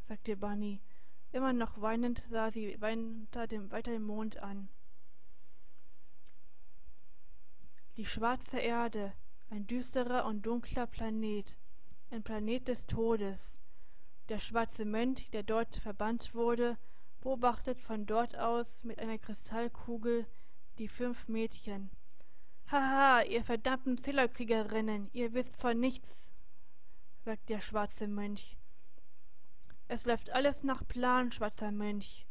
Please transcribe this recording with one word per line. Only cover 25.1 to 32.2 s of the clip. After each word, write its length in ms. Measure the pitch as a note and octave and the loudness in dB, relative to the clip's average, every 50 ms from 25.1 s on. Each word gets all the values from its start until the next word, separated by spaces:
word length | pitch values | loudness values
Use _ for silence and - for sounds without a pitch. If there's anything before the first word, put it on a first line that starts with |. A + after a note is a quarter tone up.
ihr 220 | - A#3+ A#3+ A3+ A3+ | 0 0 0 2 2
wisst 240 | B3+ B3 B3+ - | 0 0 0 -2
von 220 | - - B3 A#3 A#3 | 0 2 2 4 4
nichts“, 520 | B3 C4 B3+ - - - - - - - - - - - - - - - - - - - - - - - - - - | 4 2 2 0 -2 -2 -2 -2 -2 -2 -2 -2 -2 -2 -2 -2 -2 -2 -2 -2 -2 -2 -2 -2 -2 -2 -2 -2 -2
sagt 240 | A3+ A3 - - - | -2 -2 -2 0 -2
der 100 | A3 G3+ | 0 0
schwarze 480 | - - G#3+ G#3+ G#3 G#3 - - G#3+ | 0 0 0 0 0 0 0 -2 0
Mönch. 500 | G#3 G#3 G3+ G3+ G#3 G#3 G3 - - - - - - - - - - - - - - - - - - - - - - - - - - - - - | 0 0 0 0 -2 -2 -2 -2 -2 -2 -2 -2 -2 -2 -2 -2 -2 -2 -2 -2 -2 -2 -2 -2 -2 -2 -2 -2 -2 -2 -2 -2 -2 -2 -2 -2
„Es 180 | - B3 A3+ - | -2 -2 0 2
läuft 240 | A#3+ A#3 A3+ - - | 2 2 2 0 0
alles 340 | - B3+ C#4 C#4+ C#4 C#4+ - | 0 2 4 4 2 2 0
nach 240 | C4+ B3+ B3+ - | 0 0 0 0
Plan, 440 | - - B3 B3 B3 B3 B3+ B3+ A#3+ | 0 0 2 2 4 4 4 4 2
schwarzer 400 | A#3 - A3 G#3+ - - A3 G#3 | 0 0 -2 -2 -2 -2 -2 0
Mönch“ 560 | G#3 G#3 G#3 G#3 G#3 G3+ F#3+ - - - | 0 0 0 0 0 0 -2 -2 -2 -2